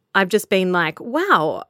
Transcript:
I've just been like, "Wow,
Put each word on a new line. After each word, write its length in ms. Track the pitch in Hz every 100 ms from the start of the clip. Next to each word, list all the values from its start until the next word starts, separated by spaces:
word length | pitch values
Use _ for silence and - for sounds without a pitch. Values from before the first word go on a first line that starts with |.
| _
I've 160 | 196 190
just 200 | 208 -
been 220 | 196 185
like, 280 | 180 160 165
"Wow, 640 | 240 285 392 220 156 90 -